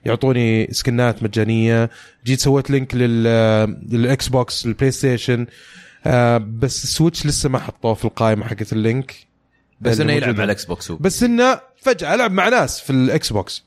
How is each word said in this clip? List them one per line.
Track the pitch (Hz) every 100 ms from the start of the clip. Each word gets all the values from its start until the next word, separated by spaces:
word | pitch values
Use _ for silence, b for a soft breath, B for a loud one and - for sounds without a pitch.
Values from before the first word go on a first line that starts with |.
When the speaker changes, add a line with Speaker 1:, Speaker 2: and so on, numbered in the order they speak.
Speaker 1:
يعطوني | 120 113 131 123 117 110 110
سكنات | 120 - 120 120 104
مجانية. | 113 110 107 113 113 117 117 B B B 120
جيت | 131
سويت | 143 139 131
لينك | 139 131
لل-، | 123 120 117 113 117 110 107 107 80 -
للإكس | 117 120 135 -
بوكس، | 127 120 - 117
للبلاي | 107 135
ستيشن. | 127 139 120 - 120 120 B B B B B -
آه، | 123 120 117
بس | 107 113 131 -
السويتش | - - 165 - 147
لسه | 143 143
ما | 135
حطوه | - - 117
في | 110
القائمة | 113 - 113 107 110
حقت | 104 107
اللينك. | 110 110 127 131 - _ _ _ _ _ _
Speaker 2:
بس | 117
إنه | 113
Speaker 1:
اللي | 151
Speaker 2:
يلعب | 147 120
Speaker 1:
موجودة. | 104
Speaker 2:
مع |
الإكس | 101 101
بوكس | - 87 -
هو. | 82
Speaker 1:
بس | 180 -
إنه | 240 233 254 254 - _
فجأة | 262 233 151
ألعب | 208 233
مع | 190 190
ناس | 247 143 -
في | -
الإكس | 131 127 160 -
بوكس. | 104 - -